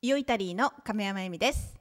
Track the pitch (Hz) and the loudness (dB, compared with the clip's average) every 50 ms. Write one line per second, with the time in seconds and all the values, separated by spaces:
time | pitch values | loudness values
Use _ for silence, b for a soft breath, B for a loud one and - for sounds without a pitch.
0 | - 240 269 285 262 - 240 214 196 180 175 196 262 285 - - - - 214 214 | 2 2 2 2 2 0 0 0 0 -2 0 0 0 0 0 -4 -8 -4 -2 -2
1 | 202 196 196 196 185 185 175 165 - 254 285 - - - - - | 0 -2 -2 -2 -4 -6 -2 2 2 2 2 0 -6 -6 -12 -18